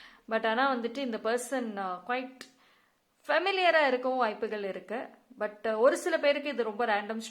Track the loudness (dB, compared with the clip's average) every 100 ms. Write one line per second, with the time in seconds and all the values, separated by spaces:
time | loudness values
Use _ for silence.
0 | -20 -16 -4 0 2 2 2 0 -4 -4
1 | -4 -2 -2 -2 -2 -4 -4 -4 -6 -6
2 | -4 -6 -6 -14 -20 _ _ _ _ _
3 | _ _ 0 2 2 2 4 6 4 2
4 | 0 0 0 0 -6 -4 -6 -8 -8 -8
5 | -8 -16 _ -6 -6 -4 -2 4 4 4
6 | 0 2 2 2 -2 -4 -4 -2 0 0
7 | -2 -8 -8